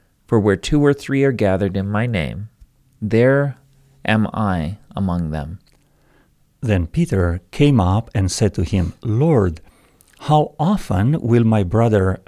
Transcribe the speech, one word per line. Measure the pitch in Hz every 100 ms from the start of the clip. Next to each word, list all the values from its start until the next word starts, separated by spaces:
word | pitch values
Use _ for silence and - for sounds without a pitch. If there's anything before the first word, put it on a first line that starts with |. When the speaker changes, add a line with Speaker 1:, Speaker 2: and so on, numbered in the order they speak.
| _ _ _
Speaker 1:
For | 117
where | 104 98
two | - 147
or | 147
three | 143 - 135
are | 139
gathered | 120 104 92 101 95
in | 98
my | 104 123
name, | 107 71 57 107 _ - _ _ _
there | 107 110 127 139 143 127 _ _ _ _
am | - 110 107
I | - 107 90 78 101 - -
among | 95 87 82
them. | 78 73 87 _ _ _ _ _ _ _ _ _ _
Speaker 2:
Then | 120 98 82
Peter | - 170 95 87 85 -
came | - 147 135
up | 90 98 117
and | 107 92
said | - 107 -
to |
him, | 90 98 85 -
"Lord, | 120 110 156 143 92 78 - _ _ _ _ _ -
how | 151 151 -
often | 156 208 - 92 110 156
will | 113 117 113
my | 110
brother | 92 110 117 107 95 95